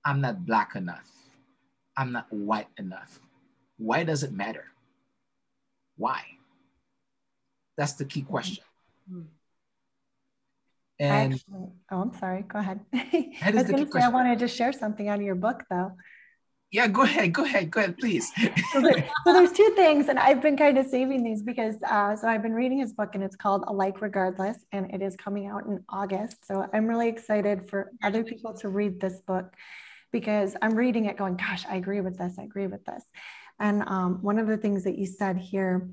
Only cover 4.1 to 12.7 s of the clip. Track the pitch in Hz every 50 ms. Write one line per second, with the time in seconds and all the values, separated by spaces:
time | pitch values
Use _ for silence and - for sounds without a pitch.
4.1 | 156 135 143 135 104 95 101 110 110 - - - _ _ _ _ _ _ _ _
5.1 | _ _ _ _ _ _ _ _ _ _ _ _ _ _ _ _ _ - - 127
6.1 | 131 - - - - _ _ _ _ _ _ _ _ _ _ _ _ _ _ _
7.1 | _ _ _ _ _ _ _ _ _ _ _ _ _ - 143 143 - - 143 135
8.1 | - - 139 - 180 - - 185 202 - _ _ _ _ _ _ _ _ _ 185
9.1 | 185 175 165 156 160 _ _ _ _ _ _ _ _ _ _ _ _ _ _ _
10.1 | _ _ _ _ _ _ _ _ _ _ _ _ _ _ _ _ _ _ 147 143
11.1 | 143 - - 135 135 131 _ - 196 190 190 190 - - _ _ 190 185 196 247
12.1 | - - - 185 185 190 202 - - 208 208 190